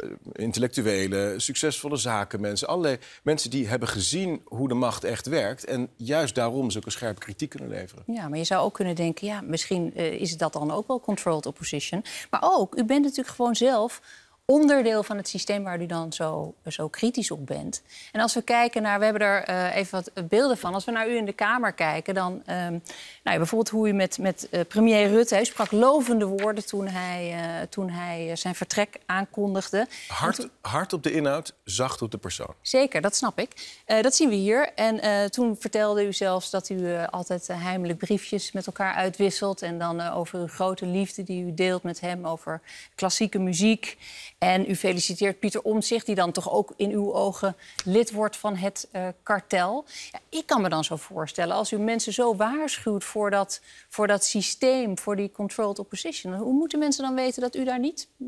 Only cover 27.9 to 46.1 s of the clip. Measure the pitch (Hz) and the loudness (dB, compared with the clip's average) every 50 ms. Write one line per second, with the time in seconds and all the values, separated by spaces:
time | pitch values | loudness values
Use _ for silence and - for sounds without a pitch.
27.9 | 170 175 175 175 170 170 165 165 165 165 - 180 180 - 185 - - - 208 - | -4 -6 -6 -6 -6 -6 -4 -4 -4 -4 -4 -4 -4 -4 -4 -2 0 0 0 0
28.9 | - - - - 185 190 196 - - - 202 202 190 196 190 - - 196 233 - | -4 -8 -6 -2 -2 -2 -2 -2 -2 -2 -2 0 0 -2 -2 0 0 0 0 0
29.9 | - - - - - - 139 175 190 - 247 - - _ - - 110 147 185 - | -4 -10 -12 -10 -4 0 0 0 0 -2 -6 -10 -12 _ -8 -2 -2 -2 0 -2
30.9 | - 170 139 156 - 160 147 139 139 156 160 - - _ _ - 95 107 127 131 | -4 -2 -2 0 0 2 2 2 0 0 -4 -8 -14 _ _ -6 -2 -2 0 -2
31.9 | - - 120 110 - 101 - 95 82 - - - - - _ - - 262 269 269 | -2 -4 -6 -6 -6 -8 -8 -8 -8 -8 -8 -10 -12 -10 _ 2 4 4 4 4
32.9 | - 160 151 208 - - - 220 - - 208 - - - - - - - _ - | 2 0 0 0 0 0 0 0 -2 -2 -4 -6 -8 -14 -16 -16 -18 -16 _ 2
33.9 | 214 220 226 262 269 - 330 277 208 196 190 202 220 254 294 - - - 214 220 | 4 4 6 4 4 6 4 4 4 4 4 4 4 4 2 2 0 0 0 2
34.9 | 220 214 - 214 208 202 202 202 - - 247 233 214 208 - 214 - 214 214 208 | 2 2 0 2 2 2 2 0 0 0 0 0 0 -2 -4 -2 0 2 2 4
35.9 | 208 208 202 202 190 - 196 190 185 185 180 - - 190 185 - 196 185 180 175 | 4 2 2 0 0 0 0 2 2 0 -2 -2 -4 -4 -4 -2 -4 -2 -2 -2
36.9 | 175 170 170 - - 180 175 - 185 180 - - 180 175 170 180 185 190 180 175 | -2 -2 -2 -4 -4 -6 -4 -4 -4 -6 -4 -6 -6 -6 -4 -4 -2 -2 -2 -2
37.9 | 170 165 - - 208 190 - - - 202 - - - 190 185 - - - 196 190 | -2 -4 0 0 0 0 0 -2 -4 -4 -4 -4 -6 -6 -6 -6 -4 -4 -2 -2
38.9 | 185 - 190 190 180 - 202 196 185 - 208 196 190 - - 170 170 170 170 170 | 0 0 0 -2 0 2 2 2 2 0 -2 -2 -2 -4 -4 -6 -4 -4 -2 -2
39.9 | 170 170 170 170 - - 170 165 - 180 175 160 - - 190 185 185 180 190 180 | -2 -2 -4 -4 -2 -4 -4 -4 -4 -6 -6 -6 -2 -2 0 0 0 -2 -2 -2
40.9 | 180 190 196 185 - - 190 - 185 180 180 175 165 160 185 185 185 180 - 175 | 0 0 0 -2 -4 -8 -8 -6 -6 -6 -4 -4 0 2 2 2 2 0 -2 -4
41.9 | 175 - - 175 175 175 175 165 165 160 - - 160 165 - - - - - - | -6 -4 -6 -6 -6 -4 -4 -4 -6 -4 -6 -6 -8 -8 -10 -14 -18 -20 -20 -18
42.9 | _ - - 185 - - 226 196 - 202 185 185 180 160 196 220 220 214 - - | _ -2 0 0 2 2 0 0 2 2 2 2 2 4 6 6 6 4 0 -6
43.9 | - - - - - - - - - _ - 185 185 185 190 - 190 175 - 190 | -12 -12 -16 -18 -16 -16 -18 -18 -4 _ 2 4 4 4 2 0 0 0 0 0
44.9 | 185 175 165 - 185 - 202 196 190 - - 208 - 214 - 220 214 220 214 - | 0 0 -2 -2 0 0 0 0 0 0 -2 -2 0 0 0 2 2 2 2 2
45.9 | 240 226 - - | 0 0 0 0